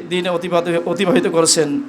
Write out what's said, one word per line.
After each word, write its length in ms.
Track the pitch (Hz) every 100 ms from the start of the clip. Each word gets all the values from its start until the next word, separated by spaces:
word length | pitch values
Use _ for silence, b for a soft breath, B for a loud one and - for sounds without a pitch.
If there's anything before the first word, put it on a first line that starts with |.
| 170
দিন 200 | 180 180
অতিবাহিত, 520 | 170 175 175 175 170 175
অতিবাহিত 420 | 170 196 175 175
করেছেন, 540 | 165 160 170 143 143